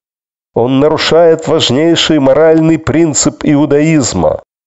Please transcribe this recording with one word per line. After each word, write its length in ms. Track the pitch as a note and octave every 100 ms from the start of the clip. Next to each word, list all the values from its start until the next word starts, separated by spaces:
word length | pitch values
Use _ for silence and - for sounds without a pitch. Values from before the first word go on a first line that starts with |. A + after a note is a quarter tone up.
| _ _ _ _ _
он 260 | - A#2+ C3+
нарушает 680 | D3+ D3+ - D#3+ E3+ D#3+ -
важнейший 720 | D#3 - B2 E3 E3 - D#3
моральный 600 | C3+ C#3 D#3+ D#3+ D#3+ D#3+
принцип 600 | D#3 D#3 E3 C3+ D3+ C#3+
иудаизма: 1000 | - C#3+ D3 C#3+ D#3 D#3 A#2+ F#2 D#2 - - _